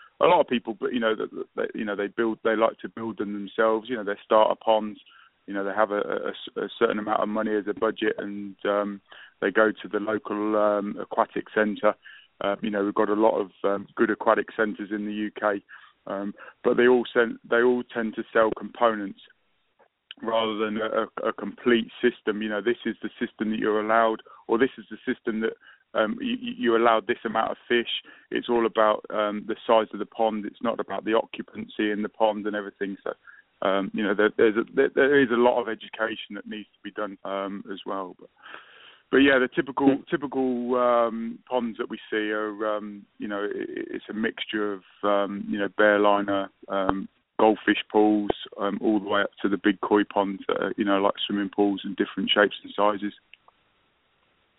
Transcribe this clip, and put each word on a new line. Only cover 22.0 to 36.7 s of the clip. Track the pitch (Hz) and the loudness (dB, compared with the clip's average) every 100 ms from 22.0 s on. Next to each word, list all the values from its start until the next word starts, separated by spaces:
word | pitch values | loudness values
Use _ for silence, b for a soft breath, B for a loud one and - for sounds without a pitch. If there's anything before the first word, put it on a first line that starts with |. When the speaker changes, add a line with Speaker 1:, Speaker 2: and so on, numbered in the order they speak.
Speaker 1:
system. | 123 - 110 104 | 0 0 -2 -2
You | 110 | -2
know, | 104 | -2
this | 104 120 117 | -2 -2 -4
is | - | -8
the | 107 - | -10 -8
system | 117 - 107 | -8 -4 -4
that | 107 | -2
you're | 107 107 | 0 0
allowed, | 107 113 113 110 B B - | 2 4 2 0 B B -2
or | 113 | 2
this | 131 - | 2 -2
is | - | -16
the | 107 | -8
system | - 120 120 110 | -6 -6 -4 -2
that, | 113 - b b _ | -4 -6 b b _
um, | 110 110 - | 0 0 -2
you, | 113 123 | -4 -4
you, | 120 123 | -6 -2
you're | 117 113 | 2 4
allowed | 120 110 98 | 6 4 2
this | 113 113 | -4 -2
amount | 110 107 | -2 -2
of | - - | -4 0
fish. | 120 117 - B B B | 0 0 -6 B B B
It's | 117 117 | -6 0
all | 120 | 0
about, | 113 110 107 107 - | 2 4 4 2 -2
um, | 107 104 104 101 | -4 -2 -4 -6
the | 107 - | -6 2
size | 113 107 | 4 2
of | 101 | -4
the | 101 | -8
pond. | - 110 107 101 | -2 -2 -2 -6
It's | - | -6
not | 117 110 | -4 -4
about | - 98 | -6 -6
the | 104 | 0
occupancy | 110 - - - 104 - - 107 | 0 0 -8 -12 -14 -10 -4 -2
in | 104 | -2
the | 107 | -6
pond | - 110 104 104 | 0 0 0 -4
and | 104 | -6
everything. | 101 - 98 95 | -8 -8 -8 -8
So, | - - B B _ _ | -10 -12 B B _ _
um, | 98 98 95 | 0 0 -2
you | 110 | -2
know, | 101 | 0
there, | 101 104 - | 2 2 4
there's | 113 107 | 2 2
a, | 113 | 0
there, | 131 135 | 0 2
there | 143 135 143 | 2 4 4
is | 123 | 4
a | 117 | 4
lot | 123 120 | 4 2
of | 107 | -2
education | 110 104 - 110 107 - 104 | -8 -10 -6 -6 -6 -12 -14
that | 110 | -12
needs | 107 | -12
to | 101 | -14